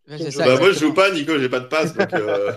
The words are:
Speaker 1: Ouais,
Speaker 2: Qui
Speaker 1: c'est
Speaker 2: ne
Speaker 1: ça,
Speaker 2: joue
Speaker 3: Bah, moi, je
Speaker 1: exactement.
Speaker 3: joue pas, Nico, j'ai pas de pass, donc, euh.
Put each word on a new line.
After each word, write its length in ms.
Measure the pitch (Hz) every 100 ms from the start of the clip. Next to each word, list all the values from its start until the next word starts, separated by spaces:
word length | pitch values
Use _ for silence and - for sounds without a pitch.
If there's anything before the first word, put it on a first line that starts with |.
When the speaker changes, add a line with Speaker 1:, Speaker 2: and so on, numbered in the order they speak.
| _
Speaker 1:
Ouais, 80 | 151
Speaker 2:
Qui 60 |
Speaker 1:
c'est 20 | 156
Speaker 2:
ne 40 |
Speaker 1:
ça, 120 | 139
Speaker 2:
joue 60 | 156
Speaker 3:
Bah, 60 | 131
moi, 20 |
je 80 | 185
Speaker 1:
exactement. 160 | 170 151
Speaker 3:
joue 40 |
pas, 160 | 160 196
Nico, 260 | 175 143 151
j'ai 100 | 127
pas 120 | 127
de 60 | 123
pass, 280 | 156 175
donc, 180 | 180 185
euh. 380 | 180 107 101 101